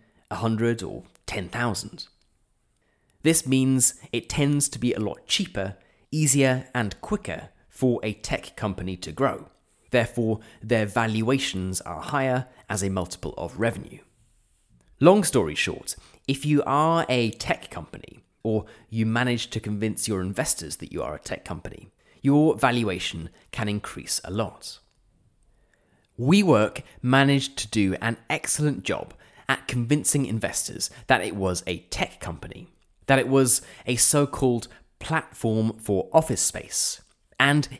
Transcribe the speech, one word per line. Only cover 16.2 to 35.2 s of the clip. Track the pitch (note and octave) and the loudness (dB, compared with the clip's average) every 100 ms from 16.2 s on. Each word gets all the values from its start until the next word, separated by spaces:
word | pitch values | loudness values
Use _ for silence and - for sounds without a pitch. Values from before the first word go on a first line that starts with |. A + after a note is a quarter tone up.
| - | -6
if | C3 | -4
you | D3 D3 | 0 2
are | - C#3+ D#3+ E3 - | 2 2 4 2 2
a | B2+ A#2 | 0 0
tech | - - - - | -2 -4 -6 -8
company, | - D#2 - - - _ _ | -16 -14 -16 -18 -20 _ _
or | A2+ G#2+ - - _ | -2 -2 -2 -12 _
you | A2 A2 | -2 0
manage | A#2 B2+ A#2+ - | 0 0 -2 -4
to | A2+ | -6
convince | A2 G#2 A2 - - | -6 -4 -4 -2 -2
your | F#2+ | -2
investors | F#2 G2+ D3+ - D2+ - | -2 -2 -4 -4 -8 -10
that | - | -8
you | E2 | -8
are | C2 | -6
a | D2+ | -8
tech | - - - | -10 -10 -10
company, | - - - - _ _ _ | -12 -12 -14 -20 _ _ _
your | C3+ D3 D#3 A2 | 2 6 6 4
valuation | C3 A#2+ G#2+ F2+ - D#2+ E2 - _ | 2 2 0 -2 -6 -8 -12 -14 _
can | - G#2+ | -6 -4
increase | G#2 - - - - | -4 -6 -12 -8 -6
a | - | -6
lot. | G2 G2+ - - - _ _ _ _ _ _ _ _ _ _ _ _ _ - | -6 -6 -8 -16 -18 _ _ _ _ _ _ _ _ _ _ _ _ _ -4
WeWork | B2 G3+ F#3+ A#2 G#2 - - - | 4 6 6 6 4 -2 -14 -6
managed | B2 C3+ C#3 C#3 C3+ - | 2 4 6 4 0 -6
to | - | -4
do | A2 G2 F2+ | 2 2 2
an | A#2 A2+ - | -2 -4 -4
excellent | D3+ - - D3+ - | -4 -2 0 0 -2
job | - E2+ - - - - - | -4 -4 -6 -16 -20 -8 -4
at | C3 - | -4 -2
convincing | B2 A#2 D3 - C#3+ C3+ | -2 2 2 2 0 0
investors | A2+ F#2 - - - - - - | -2 -2 -4 -6 -6 -8 -6 0
that | A#2 | 0
it | G2 | 0
was | G2 F#2+ F2+ - | -2 -2 -2 -4
a | F2 - | -8 -8
tech | - - - | -6 -6 -6
company, | F#2 E2 - - - _ _ _ - | -12 -10 -12 -16 -20 _ _ _ 2
that | C3+ | 2
it | B2 | 4
was | C3+ C3 - - - - | 4 6 4 -2 -8 -4
a | B2 | 2
so-called | - D3 C#3+ - C3 A#2+ - - _ - | 4 4 2 2 2 2 -4 -16 _ -12
platform | - D#3+ | -4 -4